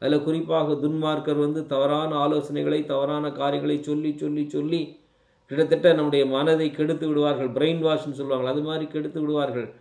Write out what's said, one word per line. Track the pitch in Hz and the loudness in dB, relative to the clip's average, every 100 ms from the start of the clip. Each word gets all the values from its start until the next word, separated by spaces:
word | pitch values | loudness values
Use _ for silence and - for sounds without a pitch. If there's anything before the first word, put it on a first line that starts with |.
அதுல | 131 147 | 2 2
குறிப்பாக | 156 160 165 160 147 | 2 -2 0 0 0
துன்மார்க்கர் | 143 151 156 156 151 151 147 | 0 0 0 -2 -2 -2 0
வந்து | 147 156 151 | 0 -2 -2
தவறான | 135 143 147 156 147 | 0 2 0 0 0
ஆலோசனைகளை, | 147 151 143 147 147 151 | 2 0 -2 -4 0 0
தவறான | - 139 143 147 147 | 0 -2 0 -2 -4
காரியங்களை | 139 143 143 147 147 | -2 -2 0 -2 -2
சொல்லி, | 147 151 156 147 | -2 -2 -2 -4
சொல்லி, | 151 147 147 | -4 -4 -2
சொல்லி | 147 151 165 - - _ _ _ _ - | -4 -2 -2 -4 -10 _ _ _ _ -8
கிட்டத்தட்ட | 143 151 160 175 | 0 2 6 6
நம்முடைய | 156 147 143 135 | 6 4 2 2
மனதை | 131 156 160 151 | 2 2 2 2
கெடுத்து | 151 151 160 156 | 0 -2 0 0
விடுவார்கள். | 147 147 131 127 | 2 2 0 -2
பிரெயின் | 120 156 165 | 2 2 2
வாஷ்ன்னு | 160 151 151 135 | 2 0 -2 -8
சொல்லுவாங்க, | 139 131 127 | -4 -2 0
அது | 147 | -2
மாதிரி | 151 160 151 | -2 -4 -4
கெடுத்து | 156 151 160 | -6 -6 -4
விடுவார்கள். | 151 147 135 120 107 - | -2 0 -2 -4 -8 -14